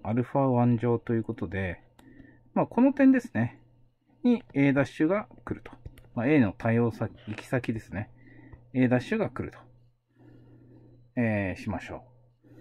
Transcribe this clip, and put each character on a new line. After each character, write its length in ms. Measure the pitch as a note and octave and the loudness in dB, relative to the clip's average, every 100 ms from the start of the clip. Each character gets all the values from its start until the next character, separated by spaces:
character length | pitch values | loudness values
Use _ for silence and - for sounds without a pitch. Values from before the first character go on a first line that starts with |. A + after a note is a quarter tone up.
ア 80 | - | -4
ル 100 | A#2 | -2
フ 160 | A#2+ C#3 | -2 0
ァ 40 | |
ワ 220 | C3+ B2 | 2 4
ン 140 | A#2+ A#2 | 4 2
乗 220 | A#2+ A#2 | 2 0
と 140 | - | 0
い 40 | A#2 | -2
う 60 | |
こ 100 | A2 | -2
と 140 | A#2 F#2 | -6 -6
で、 340 | F#2+ F#2+ E2+ - _ - - - - - | -4 -6 -8 -14 _ -20 -20 -20 -20 -8
ま 80 | - | -4
あ、 40 | - | -2
こ 120 | - | 2
の 120 | C4+ | 2
点 180 | C#4 C4+ | 6 6
で 80 | C4 | 4
す 140 | - | 2
ね、 260 | - B2 - _ _ _ _ _ _ | -2 -2 -4 _ _ _ _ _ _
に 220 | B3 A#3 - | 0 0 0
A 180 | C#3 C#3 | 2 4
ダ 100 | C3+ | 4
ッ 20 | |
シ 220 | C3+ - D#3 | 0 0 0
ュ 20 | |
が 180 | G3+ G#3 - | 0 -4 -12
来 80 | - | -12
る 100 | - | -12
と。 80 | - - - - - | -12 -20 -20 -20 -12
ま 80 | - | -4
あ、 60 | A#2 | 2
A 100 | D#3 | 4
の 160 | G#2 - | 2 0
対 220 | A#2 A#2 | 0 2
応 140 | A#2+ | 0
先、 200 | A2+ A2 - - | -2 -8 -8 -12
行 80 | |
き 100 | G#2+ | -12
先 280 | - C3 B2 | -6 -4 -4
で 80 | A2 | -6
す 120 | - | -8
ね。 160 | - - - - - - - - | -10 -10 -14 -20 -20 -20 -20 -6
A 140 | C3 B2+ | 0 2
ダ 120 | B2 | 2
ッ 20 | |
シ 160 | - A3 | 0 -2
ュ 20 | |
が 120 | E3 | -4
来 140 | - | -6
る 60 | G2+ | -10
と。 80 | - - - _ _ _ _ - - - - - - - - - - | -12 -20 -20 _ _ _ _ -20 -20 -20 -20 -20 -20 -20 -20 -10 -2
え 360 | A#2 G#2 G2 F2 | 0 0 -2 -4
ー、 20 | |
し 100 | - | -6
ま 100 | E2+ | -8
し 100 | - | -8
ょ 140 | E2 - - _ _ _ - | -14 -16 -20 _ _ _ -20